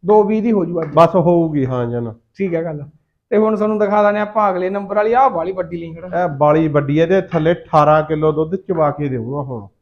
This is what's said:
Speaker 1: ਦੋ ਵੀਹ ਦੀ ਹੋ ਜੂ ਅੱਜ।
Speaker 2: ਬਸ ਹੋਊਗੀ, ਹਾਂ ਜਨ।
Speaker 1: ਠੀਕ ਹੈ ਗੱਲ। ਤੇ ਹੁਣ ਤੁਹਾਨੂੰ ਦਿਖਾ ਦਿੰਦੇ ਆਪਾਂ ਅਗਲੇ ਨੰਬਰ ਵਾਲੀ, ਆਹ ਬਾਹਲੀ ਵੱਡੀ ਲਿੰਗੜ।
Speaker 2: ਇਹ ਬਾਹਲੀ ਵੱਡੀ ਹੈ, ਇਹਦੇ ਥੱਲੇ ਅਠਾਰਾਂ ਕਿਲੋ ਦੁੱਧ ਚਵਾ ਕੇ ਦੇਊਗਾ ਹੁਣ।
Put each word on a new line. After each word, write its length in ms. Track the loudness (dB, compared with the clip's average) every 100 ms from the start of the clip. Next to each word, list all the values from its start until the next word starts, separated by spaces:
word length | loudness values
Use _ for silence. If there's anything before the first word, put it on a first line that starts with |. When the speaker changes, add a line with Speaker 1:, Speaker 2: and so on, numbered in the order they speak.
| 4
Speaker 1:
ਦੋ 180 | 4
ਵੀਹ 180 | 4 0
ਦੀ 100 | 0
ਹੋ 120 | 0
ਜੂ 180 | 0 -4
ਅੱਜ। 60 | -2
Speaker 2:
ਬਸ 200 | 4 4
ਹੋਊਗੀ, 520 | 4 2 2 2 0 -2
ਹਾਂ 200 | -2 -4
ਜਨ। 280 | -4 -6 -10 _ _
Speaker 1:
ਠੀਕ 160 | -4
ਹੈ 100 | -4
ਗੱਲ। 200 | -6 -10 -12 _ _ _ _
ਤੇ 60 | 0
ਹੁਣ 200 | 2 0
ਤੁਹਾਨੂੰ 220 | -2 0
ਦਿਖਾ 240 | 0 2
ਦਿੰਦੇ 180 | 2 0
ਆਪਾਂ 300 | -2 0 0
ਅਗਲੇ 200 | 0 -2
ਨੰਬਰ 260 | -4 -4 -2
ਵਾਲੀ, 160 | 0
ਆਹ 180 | 2 2
ਬਾਹਲੀ 220 | 0 -6
ਵੱਡੀ 240 | -6 -8 -8
ਲਿੰਗੜ। 280 | -12 -14
Speaker 2:
ਇਹ 240 | -6 -4 -4
ਬਾਹਲੀ 400 | 0 2 4 2
ਵੱਡੀ 300 | 0 0 0
ਹੈ, 40 |
ਇਹਦੇ 180 | 2 2
ਥੱਲੇ 320 | 0 -2 0
ਅਠਾਰਾਂ 500 | -2 0 2 4 4
ਕਿਲੋ 300 | 2 0 0
ਦੁੱਧ 240 | 0 -2 -4
ਚਵਾ 340 | -4 0 0
ਕੇ 180 | 0 -4
ਦੇਊਗਾ 340 | -4 -6 -8
ਹੁਣ। 240 | -8 -10 -12 _